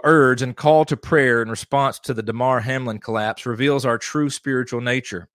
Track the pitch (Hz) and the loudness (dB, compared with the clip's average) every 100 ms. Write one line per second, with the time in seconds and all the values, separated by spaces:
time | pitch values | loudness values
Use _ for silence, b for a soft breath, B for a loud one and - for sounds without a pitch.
0 | 151 160 127 123 127 - 151 156 151 131 | 4 6 6 4 -2 0 4 4 2 -2
1 | - 156 131 117 113 113 - 139 135 - | 0 2 4 2 0 -6 -4 0 0 -2
2 | - 110 107 117 127 127 110 131 123 107 | -6 -6 -6 -2 0 0 -2 -4 -6 -8
3 | - 113 107 - 123 113 139 139 127 117 | -6 -4 -4 -4 -8 -2 0 0 0 -2
4 | - 151 147 - 139 127 123 120 123 127 | -2 -2 -2 -4 -4 -4 -4 -4 -2 -2
5 | - 90 85 | -4 -10 -14